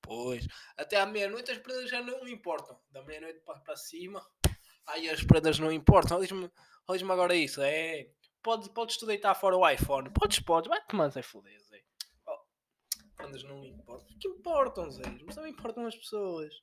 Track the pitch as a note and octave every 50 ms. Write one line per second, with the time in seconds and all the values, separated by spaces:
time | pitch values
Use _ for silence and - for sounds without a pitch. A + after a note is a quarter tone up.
0 | - - G#2+ A2+ B2 B2 B2+ A#2 A2+ - - - - - - - D3 - G#3+ G3+
1 | G3 G3+ G#3+ G#3 G3+ G3 G#3 A#3+ A#3+ B3+ B3 A3 - - B3+ B3+ B3+ B3 B3+ B3
2 | A#3+ B3 B3 C4 B3+ B3 A#3+ G#3+ - F3+ D#3+ C#3+ - - B2+ _ _ _ _ C3+
3 | C3+ C#3+ D#3 D3+ D#3 E3 E3 D#3+ _ - D3+ - _ - D3+ D3 - - - E3
4 | F3+ F#3 G3+ G3 - _ _ _ - - - - - _ - _ _ - D3+ D#3+
5 | E3 E3 D#3+ D3 - - D#3+ D#3+ D3+ D#3+ D3+ C#3+ D#3 D#3 D#3+ D#3+ D3 - G3+ F#3+
6 | D#3 - F3 F3+ F#3+ F3 F#3+ F#3+ F3+ F3 _ _ - _ - _ _ - F#3 F#3+
7 | F3+ F#3+ F#3 F3+ F3+ F3 F3+ F3 D#3 C3 - - C#3 C#3 D3+ D#3 E3 D#3+ D#3+ D3+
8 | C3 - _ _ _ _ _ _ _ A3+ A3+ A3 G3+ G3 - A#3 A#3 A3+ - -
9 | A#3 A3 G#3+ G3+ G#3 G3+ F#3+ - - F#3+ F#3 F#3 F3+ D#3+ C#3 B2+ - - C#3 C3+
10 | C3+ C3+ - - G#4 G#4 - - - - E3+ E3 E3 - E4 G#4+ - - - G3+
11 | D#3+ C#3+ C#3 C3 B2 - - G#2+ - - - _ _ _ G#2+ G2+ _ _ _ _
12 | - _ _ _ _ - D3+ - _ _ _ _ _ _ _ _ _ _ - -
13 | - _ _ _ - C#3+ C#3 C#3 B2+ C#3 C#3 C#3 C3+ C3 - - - - A#2+ -
14 | _ _ - - - G4 F#4 - - F4 E4 D4 C4+ B3 - G3 F3 D#3 C3+ -
15 | C3 - - - - - - D4+ D#4 D#4+ D4+ - - A#3 A3+ A#3+ A#3 A3+ A3 -
16 | - - - G#3+ G3+ F#3+ E3+ D#3+ D#3 D3+ D#3 -